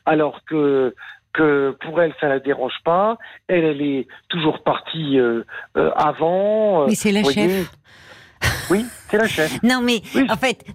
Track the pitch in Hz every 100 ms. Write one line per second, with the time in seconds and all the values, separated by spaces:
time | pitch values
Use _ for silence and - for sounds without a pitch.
0 | - 156 147 - - 160 143 135 131 -
1 | - - _ - 156 143 139 135 160 160
2 | 165 - 147 135 135 131 127 - 165 175
3 | 214 226 - - - 185 160 143 147 139
4 | 120 - _ 175 156 - - 139 - 160
5 | 147 135 120 117 104 - - 156 151 -
6 | 151 139 160 185 202 214 214 180 135 208
7 | 214 196 175 165 170 190 175 - _ -
8 | - - - _ - - - 190 240 -
9 | - 208 220 - 156 - 233 254 240 226
10 | - 277 262 220 262 220 -